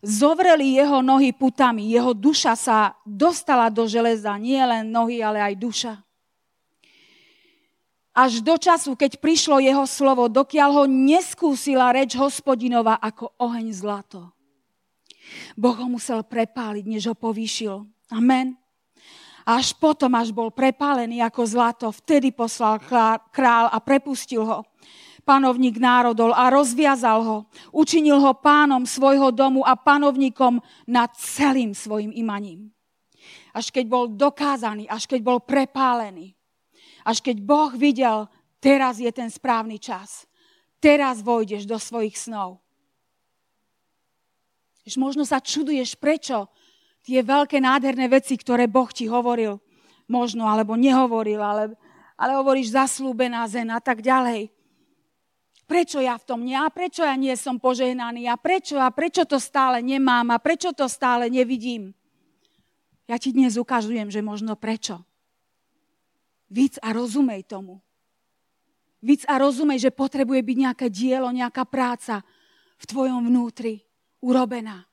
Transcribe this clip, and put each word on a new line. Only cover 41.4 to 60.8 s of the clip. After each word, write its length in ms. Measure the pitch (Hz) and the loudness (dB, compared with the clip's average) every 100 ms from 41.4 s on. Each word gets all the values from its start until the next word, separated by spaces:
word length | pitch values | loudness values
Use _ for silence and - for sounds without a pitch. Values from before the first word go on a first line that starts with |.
| 214 202 202 | -2 -6 -8
do 120 | 220 | -8
svojich 360 | - 233 214 - | -8 -6 -6 -6
snov. 440 | - 220 185 190 _ _ _ _ _ _ _ _ _ _ _ _ _ _ _ _ _ _ _ _ _ _ - | -12 -10 -10 -12 _ _ _ _ _ _ _ _ _ _ _ _ _ _ _ _ _ _ _ _ _ _ -12
Vieš, 160 | 254 | -6
možno 240 | 269 277 277 | -4 -4 -2
sa 160 | 294 | -4
čuduješ, 560 | - 294 294 294 247 - | -4 -6 -2 -2 -4 -4
prečo 520 | 277 311 - 240 202 _ _ _ _ _ - | -2 -2 -2 -6 -6 _ _ _ _ _ -2
tie 200 | 254 233 | -2 2
veľké, 360 | 277 285 285 | 0 2 0
nádherné 480 | 262 269 269 254 254 | 2 2 0 -2 2
veci, 280 | 269 - 254 | 2 2 -6
ktoré 320 | - 240 247 | -2 0 2
Boh 200 | 233 247 | 2 0
ti 200 | - 226 | -4 -4
hovoril, 480 | 240 240 240 220 202 _ _ _ _ _ | -2 0 -2 -2 -6 _ _ _ _ _
možno, 400 | 240 240 220 220 | -4 -2 -2 0
alebo 280 | 214 214 226 | 0 0 2
nehovoril, 640 | 262 262 254 226 214 214 | 4 4 2 0 -2 -4
ale, 220 | 208 208 214 220 _ _ _ _ | -2 -2 -4 -8 _ _ _ _
ale 140 | 247 269 | -2 0
hovoríš, 360 | 269 269 240 | 0 0 0
zasľúbená 720 | 247 269 - 269 226 247 240 226 | 0 0 -2 -8 -4 -4 -4 -6
zem 200 | 226 226 | -6 -6
a 120 | 226 | -6
tak 200 | 262 226 | -2 -2
ďalej. 480 | 220 262 247 226 214 _ _ _ _ _ _ _ _ _ _ _ _ | 2 2 2 -4 -8 _ _ _ _ _ _ _ _ _ _ _ _
Prečo 320 | 339 339 294 | -2 -2 -2
ja 160 | 262 233 | -4 -4
v 80 | _ | _
tom 160 | 240 | -8
nie? 160 | 247 269 | -4 -2
A 80 | 311 | -4
prečo 320 | - 359 - 311 | -4 -8 -2 -2
ja 80 | |
nie 200 | 269 262 254 | 0 -2 -4
som 240 | - 254 | -6 -2
požehnaný? 640 | 254 247 254 254 233 240 240 | -2 0 -2 -4 -8 -8 -4
A 80 | 240 | -4
prečo? 440 | 320 370 - 285 | 0 -2 -2 0
A 80 | 262 | 0
prečo 320 | 247 330 - 339 | 0 -2 0 0
to 80 | 277 | -2
stále 480 | - 285 262 247 247 | -2 0 0 0 -2
nemám? 480 | 269 262 240 240 | 0 2 2 2
A 80 | 233 | 0
prečo 320 | 302 330 359 | 0 -2 -2
to 160 | 294 | -4